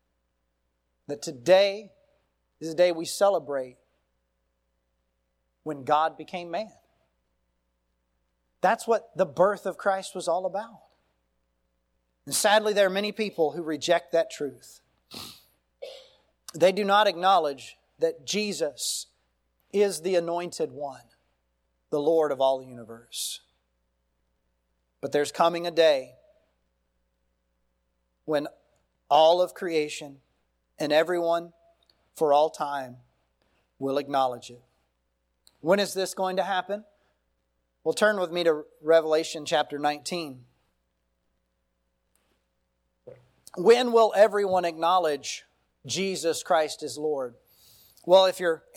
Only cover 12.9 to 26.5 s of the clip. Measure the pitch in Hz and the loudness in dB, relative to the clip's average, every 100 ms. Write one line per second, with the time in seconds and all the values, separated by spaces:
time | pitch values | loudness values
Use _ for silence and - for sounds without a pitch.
12.9 | 190 208 214 208 170 151 156 160 147 156 | 2 -4 -4 -6 0 -2 -2 -6 -6 0
13.9 | 170 - 165 160 - 143 127 - - _ | 0 2 -2 -2 -6 -10 -10 -20 -20 _
14.9 | _ _ - - - _ _ _ _ - | _ _ -18 -18 -20 _ _ _ _ -20
15.9 | - - _ _ _ - 151 185 190 196 | -20 -20 _ _ _ -14 2 2 2 2
16.9 | 202 208 170 185 185 151 135 - - _ | 2 2 0 2 2 2 -6 -14 -20 _
17.9 | - 165 160 135 196 208 151 151 - - | -4 -4 -4 -6 -4 -4 -4 -6 -6 -8
18.9 | - - _ _ _ _ _ _ 202 202 | -8 -12 _ _ _ _ _ _ 0 0
19.9 | 156 175 175 170 175 175 - 143 131 143 | -2 -2 -2 -2 -6 -6 -6 -8 -6 -12
20.9 | 123 _ _ _ _ _ _ _ _ - | -14 _ _ _ _ _ _ _ _ -6
21.9 | 147 147 160 151 131 135 131 127 120 110 | -2 2 2 2 2 0 0 -6 -18 -18
22.9 | 117 120 - - - _ _ _ _ _ | -20 -14 -10 -10 -10 _ _ _ _ _
23.9 | _ _ _ _ _ _ _ _ _ _ | _ _ _ _ _ _ _ _ _ _
24.9 | - 143 147 143 - 170 170 170 160 160 | -12 -4 -2 -2 2 2 2 -4 2 4
25.9 | 139 131 - _ _ _ | 4 -4 -20 _ _ _